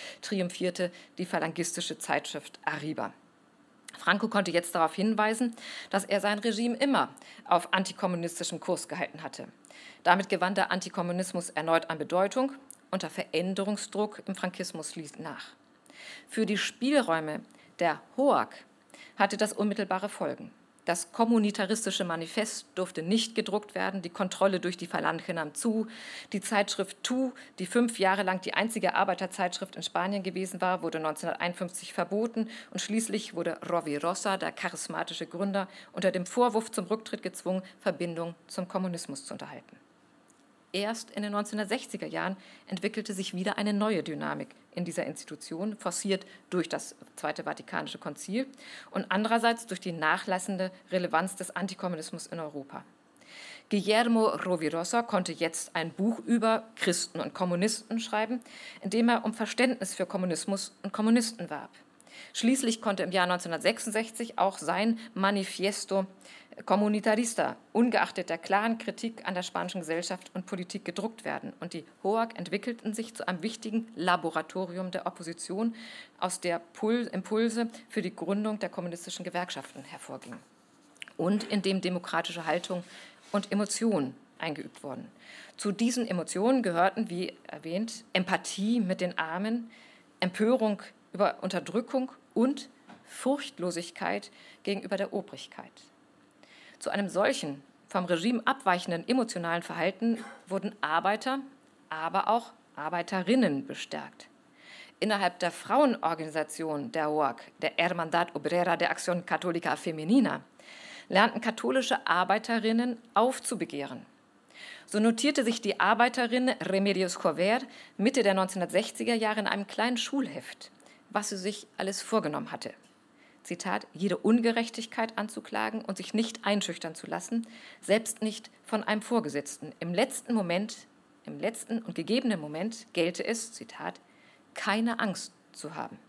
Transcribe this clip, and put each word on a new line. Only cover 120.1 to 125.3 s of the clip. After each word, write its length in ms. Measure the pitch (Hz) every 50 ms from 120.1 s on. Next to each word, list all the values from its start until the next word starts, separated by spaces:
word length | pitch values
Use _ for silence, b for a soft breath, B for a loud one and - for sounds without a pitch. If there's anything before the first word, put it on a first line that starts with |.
| - 277 262 - - - - - - - - - _ - B B B B B B - 208
was 120 | 208 -
sie 80 | 208 190
sich 280 | 185 202 202 - - - - -
alles 260 | 190 190 196 - -
vorgenommen 480 | - - 220 180 151 151 151 - -
hatte. 240 | - - - - - - _ _ _ _ _ _ _ b b b b b
Zitat, 460 | b - 175 175 - 190 190 - - -
„jede 260 | - 156 180 202 180 -
Ungerechtigkeit 1000 | - 202 226 240 226 233 226 233 233 233 - - 226 - - - 226 226 226 -
anzuklagen 640 | 208 214